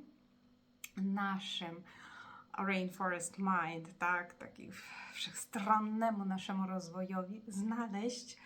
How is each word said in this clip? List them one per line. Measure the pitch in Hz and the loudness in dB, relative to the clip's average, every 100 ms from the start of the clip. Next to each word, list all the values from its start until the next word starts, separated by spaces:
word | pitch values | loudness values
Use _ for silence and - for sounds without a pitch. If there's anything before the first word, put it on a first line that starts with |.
| - - - _ - _ _ _ - - | -8 -20 -20 _ -20 _ _ _ -10 -2
naszym | 196 196 196 190 - - 175 170 - - - - - - - - | 2 2 2 0 -2 -4 -4 -8 -12 -18 -16 -16 -16 -16 -10 -2
Rainforest | 196 190 185 - 185 175 - - | 2 2 2 0 0 0 -2 0
Mind, | 196 185 160 165 165 - | 4 4 4 -2 -6 0
tak, | 175 175 175 | 2 2 0
taki | - - - - | -8 -14 -12 -12
w-, | 185 - - - | -12 -14 -14 -12
wszechstronnemu | - - - - 226 202 214 214 214 226 208 196 | -6 -6 -6 -6 0 6 6 6 4 4 4 2
naszemu | 190 - 190 185 | 0 0 0 2
rozwojowi, | 185 175 185 185 185 185 214 226 | 0 -2 -4 -2 -2 -2 -6 -6
znaleźć | 190 214 226 233 196 233 247 - - | -2 0 0 0 0 0 -2 -6 -14